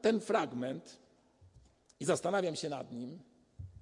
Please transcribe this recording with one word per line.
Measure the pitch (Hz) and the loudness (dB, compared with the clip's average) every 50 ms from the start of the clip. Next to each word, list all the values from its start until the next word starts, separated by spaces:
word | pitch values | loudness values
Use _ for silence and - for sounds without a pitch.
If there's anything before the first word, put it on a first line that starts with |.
ten | - 220 226 202 | 4 4 4 4
fragment | - - 190 175 156 127 123 123 123 135 147 165 - - - - _ _ _ _ _ _ _ _ - - - - - - _ _ _ - _ - | 4 2 2 2 2 0 -2 -4 -4 -4 -4 -6 -10 -14 -20 -20 _ _ _ _ _ _ _ _ -20 -20 -20 -20 -20 -20 _ _ _ -20 _ -2
i | 139 | 2
zastanawiam | 170 156 - - 175 196 196 185 165 147 | 2 2 4 2 2 2 2 2 0 0
się | - - 147 | -2 -4 -4
nad | 143 127 - - | -4 -6 -8 -8
nim, | 123 117 123 127 165 190 - - _ _ _ _ _ - - - - - | -8 -8 -8 -8 -10 -14 -16 -20 _ _ _ _ _ -14 -14 -12 -14 -18